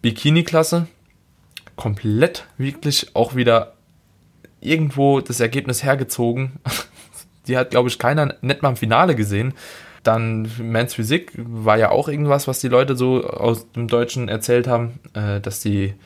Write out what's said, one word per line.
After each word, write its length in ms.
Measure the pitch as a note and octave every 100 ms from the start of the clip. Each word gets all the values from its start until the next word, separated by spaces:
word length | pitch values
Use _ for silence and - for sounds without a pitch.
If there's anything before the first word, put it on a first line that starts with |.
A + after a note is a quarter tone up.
Bikini-Klasse, 840 | A#2+ A2 D3 D#3+ E3 D#3+ D#3+ E3+ E3 _ _ _ _ _ _ - - -
komplett 680 | A2 G2+ G#2+ G#2+ E3+ E3+ - -
wirklich 560 | C3+ C#3+ D3 C#3 - -
auch 200 | - B2+
wieder 380 | A#2+ A2+ - - _ _ _ _ _ _ - _
irgendwo 600 | - D#3+ D3+ C#3 C#3 C3+
das 200 | B2+ A#2+
Ergebnis 440 | A#2 C3+ C3+ A#2+
hergezogen. 760 | C#3 C3+ C3 - A#2+ B2 C3 C3+
<laughs> 840 | B2 - - - - - - _ -
Die 100 | B2+
hat, 140 | B2+
glaub 160 | A#2+ B2
ich, 100 | -
keiner, 380 | B2 D3+ C#3 -
nicht 200 | B2+ C#3
mal 80 | C#3+
im 60 | B2
Finale 400 | A2 A#2 F3+ B2
gesehen. 400 | G2+ G2+ B2+ - - - - -
Dann 440 | - A2+ A2+ A2 A2 A2+
Men's 340 | A2+ A2+ A#2+
Physik 380 | - A2 E3+ F3 -
war 420 | A#2 A2+ G#2+ A2
ja 100 | G#2+
auch 180 | - D3+
irgendwas, 400 | D3 D3 C#3 C3+
was 120 | B2+
die 80 | B2+
Leute 280 | B2 C3+ B2
so 280 | B2+ B2+ -
aus 440 | - A#2 A#2 -
dem 160 | A#2 A#2
Deutschen 400 | A#2+ A#2+ C3 A2+
erzählt 400 | A2+ A#2 B2 B2
haben, 320 | A#2+ A#2 B2 - G#2+
äh, 260 | G#2 G2+
dass 200 | G2 -
die 340 | G#2+ G2 G2 G2